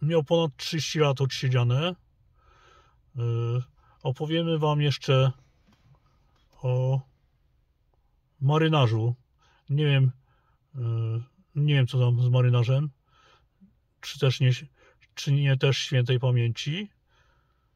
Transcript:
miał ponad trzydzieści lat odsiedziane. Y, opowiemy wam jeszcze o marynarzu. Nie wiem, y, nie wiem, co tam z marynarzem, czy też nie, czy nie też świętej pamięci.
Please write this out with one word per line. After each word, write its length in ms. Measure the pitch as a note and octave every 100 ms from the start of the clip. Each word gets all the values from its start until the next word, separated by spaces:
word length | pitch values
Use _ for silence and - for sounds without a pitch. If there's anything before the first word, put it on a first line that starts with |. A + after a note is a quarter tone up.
miał 220 | D3 E3
ponad 340 | C#3+ E3+ E3 -
trzydzieści 420 | - E3 - D#3
lat 220 | C#3+ C3+
odsiedziane. 760 | C3+ - C3 B2+ A#2+ B2 F3 F3+ _ _ _ _ _ _ _ _ _ _ _ B2
Y, 60 | A#2 A#2 A#2 B2 - _ _ _
opowiemy 560 | C#3 B2+ D#3 E3 E3 D#3+
wam 220 | D#3 D3
jeszcze 500 | D3 - - C3 C3 - _ _ _ _ _ _ _ _ _ _ _ _
o 400 | B2+ B2+ B2+ C3+ - _ _ _ _ _ _ _ _ _ _ _ _ -
marynarzu. 760 | C3+ D#3 D#3+ D#3 A#2 A2 A2+ B2 _ _ _ _ -
Nie 160 | C#3+ D3
wiem, 260 | C#3 C3 - _ _ _ _ _ C3+
y, 40 | A#2 A2+ A2+ A2+ A#2+ _ _ C#3+
nie 180 | D3+
wiem, 140 | C#3+ B2
co 120 | B2+
tam 220 | A#2+ A#2+
z 80 | B2
marynarzem, 600 | B2+ B2 A#2+ A#2 C3+ D3 - _ _ _ _ _ _ - _ _ _
czy 180 | - -
też 200 | C3+ -
nie, 120 | C3 B2 C#3+ _ _ _ _ -
czy 160 | D3
nie 260 | C#3+ C#3 C3+
też 200 | C#3 C3
świętej 420 | - C3 B2 B2+
pamięci. 720 | B2+ B2 A#2 A2 D3 E3+ G#3 _ _ _ _ _ _ _ _